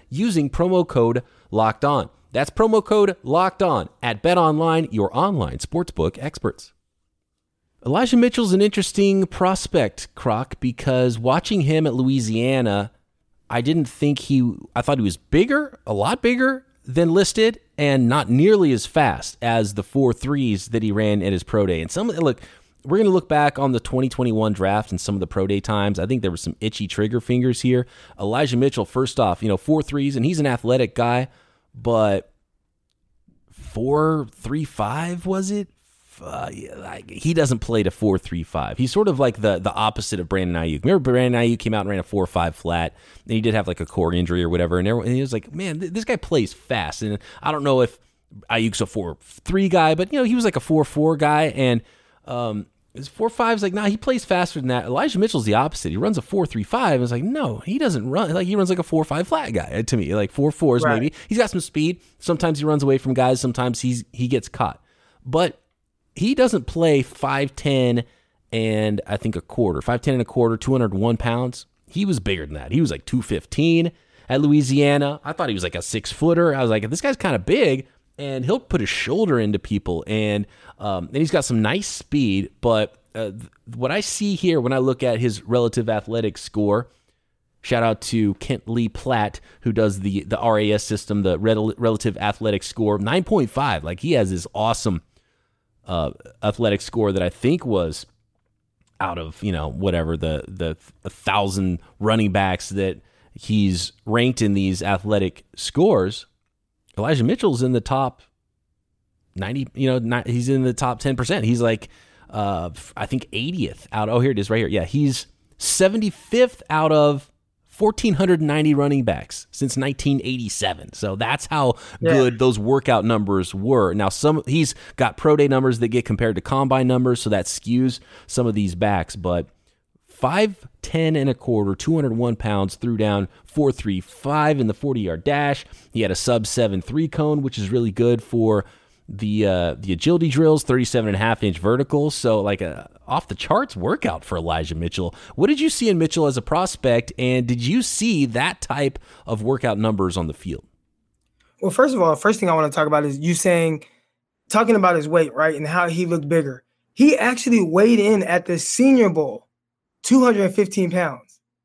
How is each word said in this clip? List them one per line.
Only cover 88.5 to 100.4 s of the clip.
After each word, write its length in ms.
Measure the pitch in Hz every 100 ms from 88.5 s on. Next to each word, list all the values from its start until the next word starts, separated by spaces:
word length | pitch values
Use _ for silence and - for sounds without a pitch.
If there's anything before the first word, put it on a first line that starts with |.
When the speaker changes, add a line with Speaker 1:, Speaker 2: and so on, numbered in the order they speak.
| 127 -
Speaker 1:
Lee 200 | 117 113
Platt, 520 | - 127 117 104 - - _
who 120 | 117
does 280 | 107 110 95
the, 240 | 101 95
the 140 | 78 110
R 200 | 117 107
A 140 | 104
S 100 | 104
system, 400 | - 107 - 104
the 160 | 95 82
rel-, 340 | 107 110 110 -
relative 380 | 113 107 117 92
athletic 440 | 104 - 110 101
score, 340 | - - 107 104
nine 260 | 101 170
point 240 | 180 214 117
five. 360 | - 139 85
Like, 160 | 76 92
he 120 | 151
has 180 | 139 95
this 160 | 90 90
awesome, 480 | 98 110 113 110 85 - _ _ _ _ _ _ _ -
uh, 260 | 87 71 - - -
athletic 380 | 107 104 113 101
score 300 | - 113 104
that 120 | 95
I 80 | 90
think 360 | - 123 175 127
was 400 | 98 82 76 - _ _ _ _ _ _ _ _ _
out 180 | 95 90
of, 240 | 80 -
you 80 | 104
know, 180 | 85 76
whatever, 480 | 62 95 87 80 82
the, 280 | 80 76